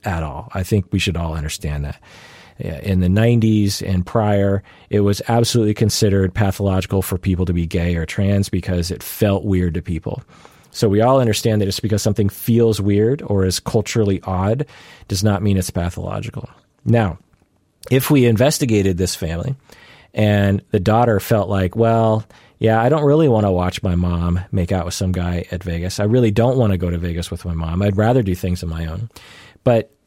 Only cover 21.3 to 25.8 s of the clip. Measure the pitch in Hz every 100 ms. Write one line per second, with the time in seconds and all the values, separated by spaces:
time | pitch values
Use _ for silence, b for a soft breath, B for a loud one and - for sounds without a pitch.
21.3 | 110 95 98 90 113 113 113 113 110 -
22.3 | b b b 110 110 120 151 143 151 151
23.3 | 110 104 90 90 - 95 87 87 85 87
24.3 | 90 92 98 85 95 85 - 92 90 87
25.3 | 87 - 87 87 85